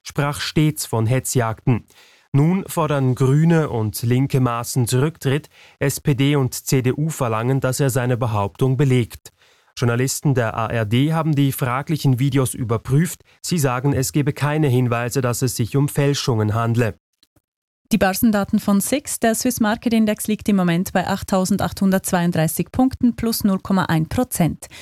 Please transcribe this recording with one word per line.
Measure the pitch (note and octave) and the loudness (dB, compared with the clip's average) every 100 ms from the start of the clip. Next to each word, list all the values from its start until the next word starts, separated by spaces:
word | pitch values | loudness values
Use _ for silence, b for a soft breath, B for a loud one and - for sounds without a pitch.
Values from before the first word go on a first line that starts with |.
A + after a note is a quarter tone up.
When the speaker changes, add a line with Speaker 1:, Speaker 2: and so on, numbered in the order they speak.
Speaker 1:
sprach | - - C#3+ C#3+ | -10 -4 -2 -2
stets | - D#3+ D3+ D3+ - | -4 0 0 0 -4
von | A2+ | -2
Hetzjagden. | A2+ C3 - B2+ A2+ G#2+ - A2 - b b b b | 0 0 0 -2 -2 -2 0 0 -2 b b b b
Nun | C#3 D#3 F#3+ - | 2 2 0 -2
fordern | F3 D3+ C#3+ C3 | -2 0 0 0
Grüne | B2 C3 D3 E3 E3 D3 | 2 2 4 4 4 2
und | A2+ G#2+ - | -2 -2 -2
Linke | A#2 B2 C3+ C3 | 0 0 2 0
Maaßens | B2 A#2+ A#2+ C3 A2+ | 0 -2 -2 -2 0
Rücktritt, | B2+ D#3 - C3+ D3 - b b b | 0 0 -2 -2 -2 -4 b b b
S | C#3 - | -4 -2
P | D#3 | -2
D | B2+ C#3 D3 | 2 2 2
und | B2+ | 0
C | - - C3+ | -4 -2 0
D | B2 | 0
U | C3+ D#3 | 0 -2
verlangen, | - A#2+ A2 B2 C3+ | -2 -2 0 0 0
dass | B2+ B2 | 0 0
er | C#3 | 0
seine | B2 B2 A#2 | 0 0 0
Behauptung | A#2+ G#2 G2+ - C3 C3 | 0 -2 -2 0 0 2
belegt. | C#3 B2+ A2 - - b b b b - | 2 2 0 -8 -20 b b b b -2
Journalisten | A#2+ A#2 C3 - D3+ | 0 0 -2 -2 0
der | B2 A2 | 2 0
A | - A2 | -2 -2
R | A#2 | -2
D | G#2+ A#2+ D3+ | 0 0 2
haben | D#3+ D#3 | 0 0
die | C#3 C#3 | 2 0
fraglichen | - B2 B2+ C#3+ D3+ C#3 A#2+ | 0 -2 -2 -4 0 2 2
Videos | C#3 C3+ B2+ | 2 2 0
überprüft. | - A2 A2+ - C#3 F3 - b b | -2 -4 -4 0 0 0 -4 b b
Sie | - F3 | -4 0
sagen, | C3+ B2 C#3+ | 0 0 0
es | C3+ C3 | 0 0
gebe | D3+ C#3 | -2 -2
keine | - C#3+ D#3 D3 | -2 0 2 2
Hinweise, | B2+ B2 A#2 A#2+ C#3 | 2 2 0 -2 -2
dass | B2 A#2 | 0 0
es | B2+ - | -2 -2
sich | A2+ | -2
um | C#3 C#3+ | 0 0
Fälschungen | - C#3+ C#3 - A2 G#2+ | 0 0 0 0 0 0
handle. | A2 A#2 A#2 A2 - _ _ _ _ _ _ _ _ - | 0 0 0 0 -4 _ _ _ _ _ _ _ _ -2
Speaker 2:
Die | G#3+ | 0
Börsendaten | F#3+ F#3+ A#3 G#3 G3 G#3+ | 2 2 2 2 0 0
von | - G3+ | 2 0
six. | - C#4 - - | 0 -4 -4 -2
Der | A3+ | 0
Swiss | A3 B3+ A#3+ | 0 -2 0
Market | G#3 A3+ A#3+ | 0 0 0
Index | A3+ G#3+ G#3+ - | 2 2 0 -2
liegt | G#3+ - | -2 0
im | G3 | 2
Moment | F3 E3+ F#3+ | 2 0 0
bei | F#3+ - | -2 -2
achttausendachthundertzweiunddreißig | G3 - F#3+ F#3 G3 F3 - F#3+ F#3+ - F3+ F3 D#3+ D#3+ - - | -4 0 0 0 0 -2 0 2 2 0 0 0 0 0 -2 -4
Punkten, | - C4 - A#3+ A#3 | 0 0 2 0 0
plus | A3+ - | -4 -4
null | G3+ F#3+ | -4 -4
Komma | - F#3+ | 0 0
ein | - D#3+ D#3+ | 2 0 0
Prozent. | - B3+ - D#3+ - - B | -2 -2 0 0 -2 -14 B